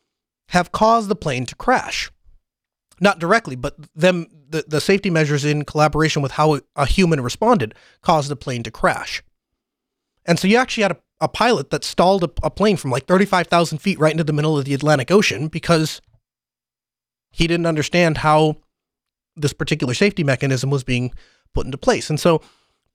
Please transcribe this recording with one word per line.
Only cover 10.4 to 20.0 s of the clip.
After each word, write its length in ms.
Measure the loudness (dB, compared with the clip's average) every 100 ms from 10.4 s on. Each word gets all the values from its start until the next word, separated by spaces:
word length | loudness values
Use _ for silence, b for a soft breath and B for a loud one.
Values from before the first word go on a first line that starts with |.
| 2
you 100 | 2
actually 240 | 0 -2
had 120 | -2
a, 40 | -4 _ _
a 60 | -6
pilot 420 | 0 0 0 -2
that 140 | -6
stalled 400 | -4 2 4 4
a, 80 | 0 -4
a 80 | -6
plane 280 | 0 0 0
from, 120 | -2
like, 160 | -4 2
thirty-five 400 | 2 4 0 2
thousand 320 | 0 0 -2
feet 220 | -4 0
right 120 | 0
into 120 | 2
the 100 | -2
middle 240 | 0 0 -2
of 80 | -2
the 80 |
Atlantic 380 | -2 2 0 2
Ocean 380 | 2 2 -2 -6
because 520 | -6 0 2 0 -6 _ _ _ _ _ _ _ _ _ _ _ _ _
he 160 | -2 0
didn't 220 | 0 0
understand 500 | -2 -2 0 0 0
how 400 | 2 4 2 -2 _ _ _ _ _ _ _ -6
this 180 | -6
particular 400 | -4 -4 -2 -2
safety 300 | 0